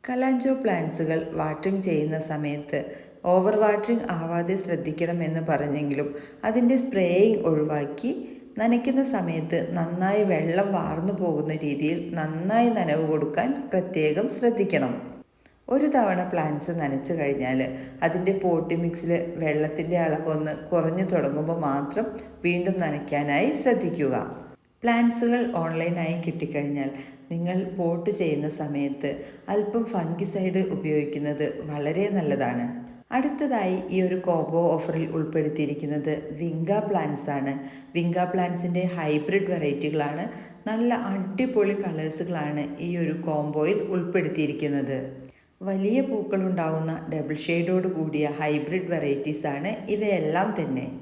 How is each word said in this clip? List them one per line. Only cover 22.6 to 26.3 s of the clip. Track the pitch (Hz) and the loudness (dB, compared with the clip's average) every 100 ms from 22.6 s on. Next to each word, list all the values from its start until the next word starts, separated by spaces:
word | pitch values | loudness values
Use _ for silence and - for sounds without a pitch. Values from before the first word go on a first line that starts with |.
| 175 180 | 0 0
നനയ്ക്കാനായി | 165 147 139 147 147 143 202 - | 0 -2 -2 -2 2 2 2 2
ശ്രദ്ധിക്കുക. | - 151 - - 139 123 - - - - _ _ | 2 2 0 0 0 0 -4 -10 -16 -20 _ _
പ്ലാന്റ്സുകൾ | 233 233 240 233 233 240 240 175 | 0 4 4 4 2 2 0 0
ഓൺലൈനായി | 165 165 170 175 165 170 | -2 0 0 0 0 -2
കിട്ടിക്കഴിഞ്ഞാൽ | 175 | -4